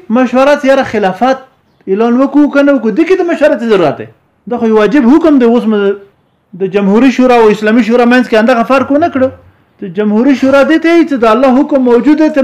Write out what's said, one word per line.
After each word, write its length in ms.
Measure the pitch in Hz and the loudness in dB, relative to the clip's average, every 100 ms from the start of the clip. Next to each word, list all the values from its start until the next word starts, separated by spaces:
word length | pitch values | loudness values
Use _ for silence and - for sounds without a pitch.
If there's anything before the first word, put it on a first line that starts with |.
| - 226 | -4 -2
مشوره 360 | 254 247 269 285 | 0 0 0 0
چې 40 | 269 | 0
یاره 140 | 269 262 | 0 -2
خلافت 480 | 220 190 180 247 262 - _ _ _ - | -4 -4 -2 -4 -4 -8 _ _ _ -6
اعلان 260 | 196 233 240 | -2 0 0
وکړو 340 | 269 294 285 | 0 2 0
که 80 | 277 | 2
نه 100 | 285 | 0
وکړو، 220 | 277 220 302 | 0 -2 -2
دې 60 | 330 | 0
کې 60 | 381 | 0
د 20 | 349 | -2
مشورې 260 | 320 302 262 | 0 0 0
ته 80 | 233 | -2
ضرورت 240 | 202 156 - | 0 0 -4
دی. 100 | 113 _ _ _ - | -12 _ _ _ -10
دا 80 | 240 | -4
خو 80 | 226 | 0
یو 100 | 220 | 0
واجب 320 | 208 294 233 | 2 2 2
حکم 240 | 320 330 285 | 2 4 2
دی. 80 | 233 | 2
اوس 180 | 240 214 | 0 0
م-، 220 | 214 202 202 - _ _ _ _ 175 | -2 -2 -4 -10 _ _ _ _ -10
د 100 | 190 | -6
جمهوري 360 | 196 196 214 269 240 | -2 0 2 2 2
شورا 180 | 254 240 | 2 4
او 80 | 220 | 2
اسلامي 280 | 214 214 233 208 | 2 0 0 0
شورا 160 | 240 | 0
منځ 200 | 240 247 247 | 2 0 0
کې 60 | 220 | 0
همدغه 220 | 226 233 226 | 0 0 0
فرق 220 | 269 262 | -2 0
ونه 160 | 285 339 | -2 -2
کړو. 140 | 285 262 - _ _ _ - | -2 -4 -6 _ _ _ -16
د 100 | 202 175 | -12 -6
جمهوري 360 | 208 214 269 254 | -2 0 0 0
شورا 220 | 269 277 | 0 2
دې 160 | 269 320 | 2 0
ته 60 | 330 339 | 2 0
یي 80 | 311 | 0
چې 80 | 269 | 0
د 0 | 226 | 0
الله 260 | 226 269 247 | 0 2 0
حکم 220 | 294 285 247 | 0 0 0
موجود 300 | 240 226 302 | 0 2 0
دی، 60 | 311 | 0
ته 60 | 294 | 0